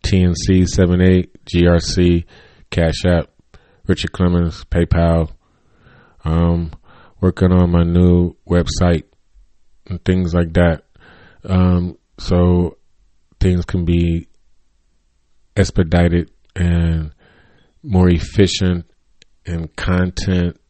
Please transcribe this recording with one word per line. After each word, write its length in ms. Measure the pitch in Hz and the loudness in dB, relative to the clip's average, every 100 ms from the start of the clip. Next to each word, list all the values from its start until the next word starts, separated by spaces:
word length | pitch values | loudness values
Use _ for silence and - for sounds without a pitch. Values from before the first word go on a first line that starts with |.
T 180 | - 95 | 0 0
N 120 | 90 85 | 0 0
C 300 | - 92 90 | 0 2 2
seven 360 | - 90 90 | 2 0 4
eight, 440 | 92 92 90 - - | 4 2 0 -14 -6
G 220 | 87 87 | 0 2
R 120 | 87 | 2
C, 460 | - - 87 85 - - _ _ _ | 0 0 0 0 -4 -20 _ _ _
Cash 360 | - 82 78 92 | -2 -2 -2 0
App, 240 | 87 82 _ _ - _ _ - | 0 -2 _ _ -20 _ _ -4
Richard 240 | 92 - | -4 -4
Clemens, 520 | - 90 87 85 - - | -2 0 0 -2 -6 -6
PayPal. 680 | 87 85 85 85 82 80 - _ _ _ _ _ _ _ _ | -2 0 2 2 0 -2 -8 _ _ _ _ _ _ _ _
Um, 480 | 78 80 85 85 82 - _ - - _ | -4 0 0 0 -6 -12 _ -20 -20 _
working 300 | 92 - 92 | -4 0 2
on 200 | 90 87 | 2 2
my 120 | 87 | 2
new 520 | 85 87 90 87 87 - - | 2 2 4 2 0 -6 -4
website 560 | 87 85 - 90 82 - _ _ _ _ _ _ _ - | -2 -2 -2 0 0 -4 _ _ _ _ _ _ _ -12
and 160 | 87 | -10
things 300 | - 92 90 | -2 -2 0
like 200 | 85 85 | -2 -2
that. 300 | 82 87 80 _ _ - - - _ | 0 0 0 _ _ -20 -20 -20 _
Um, 540 | - 92 90 90 87 - _ - | -4 2 2 2 -2 -10 _ -16
so 580 | - 90 90 90 87 - _ _ _ _ _ _ | -2 2 2 2 0 -6 _ _ _ _ _ _
things 260 | 95 90 85 | -2 0 -4
can 200 | 92 85 | -6 0
be 420 | 85 85 85 - _ _ _ _ _ _ _ _ _ _ _ _ - | 0 0 -2 -8 _ _ _ _ _ _ _ _ _ _ _ _ -4
expedited 760 | 95 - 85 87 85 87 82 _ _ - | -2 -2 0 2 2 0 -4 _ _ -4
and 580 | 87 85 85 82 78 - _ _ _ _ _ _ | -2 0 0 -2 -6 -14 _ _ _ _ _ _
more 260 | 147 92 90 | -4 2 2
efficient 760 | 85 - - 95 - 92 87 85 _ _ _ _ _ - | 2 -2 0 0 2 -2 -2 -8 _ _ _ _ _ -10
and 300 | 85 80 - | -10 -10 -8
content 840 | - 90 90 - 95 90 87 - _ | -4 -2 -2 -4 -4 -2 -2 -6 _